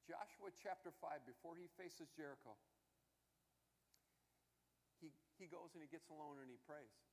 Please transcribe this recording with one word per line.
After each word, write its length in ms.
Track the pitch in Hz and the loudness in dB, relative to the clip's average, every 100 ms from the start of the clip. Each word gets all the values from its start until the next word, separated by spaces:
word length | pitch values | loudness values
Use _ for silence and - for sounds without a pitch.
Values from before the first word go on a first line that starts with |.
| - | 4
Joshua 440 | 170 208 - 202 | 2 2 2 0
chapter 400 | 180 202 185 175 | 2 4 6 4
five, 320 | 156 - 151 | 2 4 4
before 320 | 127 123 160 | 2 -4 -2
he 160 | 170 180 - | 0 -2 -2
faces 320 | 180 - 160 - | -4 -2 -4 0
Jericho, 400 | 147 135 120 107 - - - - - - - - - - - - - - _ - _ - _ _ _ _ _ _ | 0 0 -4 -10 -12 -20 -20 -20 -20 -20 -20 -20 -20 -20 -20 -20 -20 -20 _ -20 _ -20 _ _ _ _ _ _
he, 120 | 160 143 - - | -10 -10 -20 -10
he 80 | 180 | -6
goes 240 | 170 170 | -4 -4
and 80 | 170 | -4
he 80 | 151 | -2
gets 200 | 160 - | -4 -4
alone 320 | 156 151 143 | -2 0 0
and 80 | 131 | -2
he 80 | 120 - | -6 -4
prays. 320 | 151 120 - - | -4 -4 -12 -20